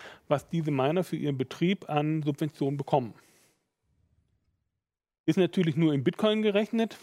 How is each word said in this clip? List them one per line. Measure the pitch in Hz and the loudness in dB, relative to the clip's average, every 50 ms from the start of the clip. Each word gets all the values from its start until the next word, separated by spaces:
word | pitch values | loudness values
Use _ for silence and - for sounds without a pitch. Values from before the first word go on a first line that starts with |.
| - - - - _ - | -16 -20 -20 -18 _ -2
was | 151 139 - - | -2 -2 -2 -2
diese | - 170 156 160 | -4 -2 -2 0
Miner | 147 131 131 143 160 185 175 | 0 2 2 2 2 0 0
für | - 170 151 | -2 -4 -4
ihren | 143 147 139 131 | -2 -2 -2 -2
Betrieb | 131 - - - 170 180 202 - - - | -4 -6 -4 -2 0 0 0 -2 -4 -4
an | 151 147 147 151 160 160 147 | -2 0 0 0 -2 -2 -2
Subventionen | 151 143 - 165 147 - - 147 135 143 139 | -2 -2 -2 -4 -6 -4 -4 -4 -2 -2 -4
bekommen. | 143 - 151 143 123 107 - - _ _ _ _ _ _ _ _ _ _ _ _ _ _ _ _ _ _ _ _ _ _ _ _ _ _ _ _ _ _ _ _ _ _ _ _ _ _ _ _ _ | -2 0 0 0 0 -2 -8 -16 _ _ _ _ _ _ _ _ _ _ _ _ _ _ _ _ _ _ _ _ _ _ _ _ _ _ _ _ _ _ _ _ _ _ _ _ _ _ _ _ _
Ist | 165 160 190 | 0 2 2
natürlich | 180 170 - 196 175 165 131 | 2 2 2 2 0 2 2
nur | 160 165 156 147 | 2 2 2 2
in | 139 120 | 2 0
Bitcoin | 202 180 - 214 214 214 220 | 0 0 2 2 2 2 2
gerechnet. | 214 214 196 202 220 - - 226 226 214 - - | 2 2 2 2 0 0 0 -2 -2 -2 -4 -10